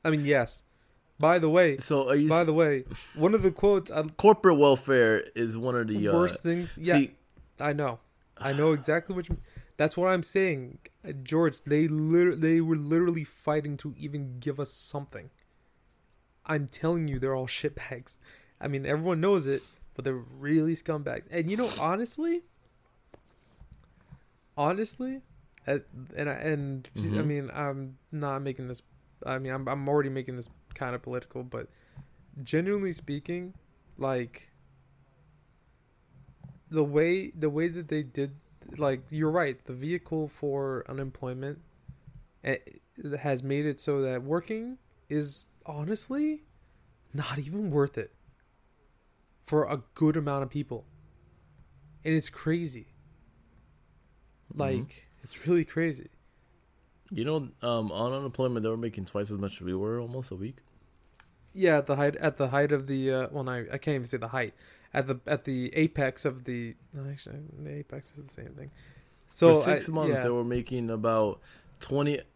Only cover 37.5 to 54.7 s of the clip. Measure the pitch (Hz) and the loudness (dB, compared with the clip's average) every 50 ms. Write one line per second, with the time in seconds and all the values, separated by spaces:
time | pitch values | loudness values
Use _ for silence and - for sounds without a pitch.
37.5 | 143 156 165 175 165 175 165 147 151 151 143 127 - 139 139 139 139 - _ _ | 0 0 0 0 -2 -6 -6 -4 -4 -4 -4 -4 -4 -4 -4 -4 -6 -16 _ _
38.5 | _ _ - - - 139 147 139 135 127 131 - 151 151 156 156 160 180 165 139 | _ _ -20 -18 -6 -2 0 0 0 -2 -6 -8 -4 0 0 2 2 2 0 0
39.5 | 127 - _ - 127 127 135 156 175 170 - - 165 156 156 143 - - - 143 | -4 -8 _ -14 -12 -8 -4 -4 -4 -4 -4 -4 -4 -4 -4 -6 -8 -6 -4 -2
40.5 | 139 143 139 135 131 127 - - 131 135 135 135 131 - - 127 127 131 135 143 | -2 -2 -2 -2 -4 -6 -8 -8 -8 -8 -8 -10 -10 -10 -10 -8 -8 -8 -8 -10
41.5 | 147 156 - _ _ _ _ - - _ _ - - - - _ _ _ - - | -10 -12 -16 _ _ _ _ -20 -20 _ _ -20 -20 -20 -20 _ _ _ -4 -4
42.5 | 131 - - - - - _ _ _ - 226 147 143 143 - 147 135 123 131 135 | -4 -4 -6 -16 -20 -20 _ _ _ -12 -8 -8 -6 -4 0 -2 -2 0 0 -2
43.5 | 139 143 147 151 139 - - - 143 139 135 131 127 123 127 139 156 175 170 - | 0 0 0 -2 -2 -2 -2 0 0 2 2 0 -2 -4 -2 -2 -2 -2 -2 -4
44.5 | 220 220 226 247 254 - _ _ _ _ _ _ 147 151 147 143 139 - - _ | -6 -6 -6 -8 -12 -14 _ _ _ _ _ _ -2 -2 -2 -2 -8 -12 -16 _
45.5 | _ _ _ - 151 147 151 170 220 208 - - 254 285 302 311 311 302 - _ | _ _ _ -12 -8 -6 -4 -4 -4 -6 -4 -6 -2 0 0 -2 -2 -4 -10 _
46.5 | _ _ _ _ _ _ _ _ _ _ _ _ - 139 - - 131 143 135 143 | _ _ _ _ _ _ _ _ _ _ _ _ -8 -6 -6 -4 -6 -8 -8 -6
47.5 | 170 202 214 185 143 147 139 139 - 123 104 - _ _ _ - _ _ _ _ | -6 -4 -4 0 2 2 2 2 0 -8 -8 -8 _ _ _ -20 _ _ _ _
48.5 | _ _ _ _ _ _ _ _ _ _ _ _ _ _ _ _ _ _ _ - | _ _ _ _ _ _ _ _ _ _ _ _ _ _ _ _ _ _ _ 0
49.5 | 151 151 151 - 147 135 - _ _ - 160 151 151 160 147 147 139 139 139 131 | 2 2 2 2 -2 -6 -6 _ _ 2 2 2 2 2 -2 -2 -2 -2 -4 -4
50.5 | - 147 147 - 123 107 - - - - - - _ _ _ _ _ _ _ _ | -6 -8 -6 -6 -10 -12 -12 -16 -20 -20 -20 -20 _ _ _ _ _ _ _ _
51.5 | _ _ - _ _ - - - - - - 156 160 156 - - - - - 160 | _ _ -20 _ _ -20 -20 -20 -20 -8 -2 0 0 0 0 -2 -12 -6 -2 -2
52.5 | 165 175 170 151 127 117 101 _ _ _ _ - - _ _ - _ _ _ _ | 0 0 -2 -6 -8 -12 -16 _ _ _ _ -20 -20 _ _ -20 _ _ _ _
53.5 | _ - _ _ _ _ _ _ _ _ _ _ _ _ _ _ _ _ _ _ | _ -20 _ _ _ _ _ _ _ _ _ _ _ _ _ _ _ _ _ _
54.5 | 143 147 143 135 | -6 -4 -2 -2